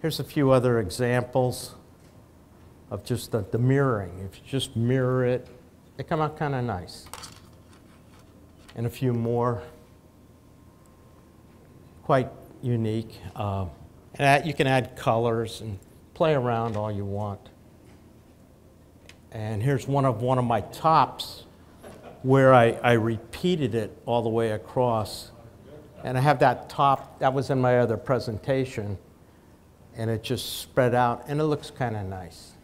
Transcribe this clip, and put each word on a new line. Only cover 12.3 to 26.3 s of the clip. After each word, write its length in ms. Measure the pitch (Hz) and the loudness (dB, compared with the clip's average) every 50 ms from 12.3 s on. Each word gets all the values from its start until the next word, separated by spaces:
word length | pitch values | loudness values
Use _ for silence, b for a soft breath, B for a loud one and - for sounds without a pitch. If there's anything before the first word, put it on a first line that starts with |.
| - - - - - - | -8 -16 -20 -20 -18 -8
unique. 580 | - 123 120 117 113 110 107 113 113 - - - - - - | -4 -2 0 0 0 -2 -2 -4 -6 -8 -14 -16 -16 -14 -10
Um, 360 | - 107 101 98 98 95 85 - - - - - - - - - | -6 -4 -4 -2 -4 -4 -6 -8 -14 -20 -20 -20 -20 -20 -20 -6
and 120 | - 139 | 0 4
add, 220 | 139 139 143 - | 4 4 4 2
you 60 | 160 139 | -2 -2
can 140 | - - | 0 2
add 280 | 131 131 131 120 - - | 2 2 2 0 -2 -10
colors 640 | - - 135 113 113 117 120 113 117 113 104 - - | -4 -2 0 0 2 2 0 0 -2 -2 -4 -8 -12
and 200 | 110 110 101 95 - - - - - - - | -10 -10 -12 -12 -14 -20 -20 -20 -20 -20 -4
play 200 | - 175 160 156 | 0 0 2 2
around 440 | 139 123 123 117 113 113 117 110 | 2 0 0 0 0 -2 -2 -4
all 140 | 104 104 110 | -4 -4 -4
you 120 | 107 98 101 | -4 -4 -6
want. 460 | 98 98 101 104 104 98 - - - - - - - - - - - - - - - - - - - - - - - - - - - - - - - _ - - - - - - - | -4 -4 -4 -4 -6 -8 -10 -14 -20 -20 -20 -20 -20 -20 -20 -20 -20 -20 -20 -20 -20 -20 -20 -20 -20 -20 -20 -20 -20 -20 -20 -20 -20 -20 -20 -20 -20 _ -20 -20 -20 -20 -20 -20 -16
And 300 | - 113 107 107 110 101 | -10 -8 -6 -4 -4 -2
here's 260 | 110 139 143 127 - | 0 0 0 0 -2
one 180 | 131 135 139 135 | -2 0 2 2
of, 160 | 135 120 104 | 2 0 0
one 160 | 123 123 131 | 0 0 0
of 80 | 127 123 | 2 2
my 160 | 117 117 107 | 2 0 0
tops 840 | - - - - - 160 160 151 131 - - - - - - - - - - - - - - - - - - - - - - - | -2 -4 -12 -2 2 4 6 6 4 2 0 -14 -14 -14 -14 -18 -20 -20 -20 -20 -20 -20 -20 -20 -20 -20 -20 -20 -20 -20 -18 -6
where 320 | - 131 131 135 135 131 131 | 2 4 6 8 8 10 10
I, 180 | 123 117 117 110 - - | 10 8 6 4 2 2
I 100 | 123 120 | 4 4
repeated 840 | 113 107 117 117 107 - - - - - 180 185 156 165 175 - | 4 2 0 -2 -4 -8 -14 -12 -2 0 0 0 0 0 -2 -2
it 220 | 113 104 95 - - - | -4 -4 -6 -10 -12 -4
all 160 | 135 117 120 | -2 -2 0
the 80 | 110 117 | 0 0
way 220 | 110 117 117 110 | 0 0 0 0
across. 800 | 107 107 - - - 135 123 123 113 110 104 - - - - - - - - - - - - - - - - - - - - | -2 -6 -8 -6 -2 0 0 2 0 0 -2 -4 -8 -14 -16 -18 -20 -20 -20 -20 -20 -20 -20 -20 -20 -20 -20 -20 -20 -12 -10
And 140 | 127 127 | -4 -2
I 40 | 127 | 2
have 180 | 131 151 | 4 4